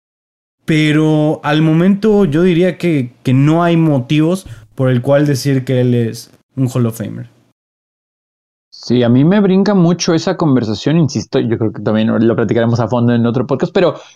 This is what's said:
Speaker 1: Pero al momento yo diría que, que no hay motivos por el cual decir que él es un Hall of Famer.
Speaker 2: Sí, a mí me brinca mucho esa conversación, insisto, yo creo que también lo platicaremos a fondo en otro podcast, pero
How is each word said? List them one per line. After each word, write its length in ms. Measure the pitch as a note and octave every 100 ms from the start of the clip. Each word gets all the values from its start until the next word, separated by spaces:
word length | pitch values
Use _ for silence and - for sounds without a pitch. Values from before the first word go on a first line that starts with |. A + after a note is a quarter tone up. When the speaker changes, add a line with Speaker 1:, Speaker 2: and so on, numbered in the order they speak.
| _ _ _ _ _ _
Speaker 1:
Pero 760 | - D#3+ D#3 D3+ D#3 D#3 D3+ E3+
al 180 | D3 D3+
momento 640 | D#3+ D#3+ F#3 G3 A3 G3+
yo 180 | F#3+ C#3+
diría 360 | F#3 E3 F3+ D#3
que, 340 | F3 D3+ B2 -
que 120 | -
no 280 | C3 C#3+ D#3+
hay 140 | E3+ E3
motivos 720 | D#3+ C#3 B2 D3+ D#3 F#3 - - -
por 160 | - C3
el 120 | B2
cual 240 | B2+ C#3+ D3
decir 380 | C3 C#3+ C3+
que 160 | B2+ B2+
él 120 | B2
es 360 | A#2+ A2+ A#2 - _ _ -
un 120 | C3
Hall 140 | B2+ A#2
of 100 | A2
Famer. 320 | G#2+ A2+ A#2+ _ _ _ _ _ _ _ _ _ _ _ _ _ _
Speaker 2:
Sí, 320 | - - B2
a 80 | A#2+
mí 140 | B2
me 160 | D3+ G#3
brinca 340 | G3 F#3 G3+
mucho 400 | G3+ E3 F3 -
esa 220 | E3 - F3+
conversación, 600 | E3 C3 A2 G#2 C#3 E3
insisto, 420 | C#3+ A#2 - C3+
yo 200 | B2 G#2+
creo 140 | A2
que 100 | -
también 260 | A2 G#2+ A2 A2 A2+
lo 80 |
platicaremos 460 | A#2 A#2 A#2 A#2 A#2
a 80 | A2
fondo 260 | B2 A#2+
en 120 | A#2+ A#2
otro 200 | A#2+ A#2+
podcast, 260 | C3+ F3
pero 280 | G3 E3+ - -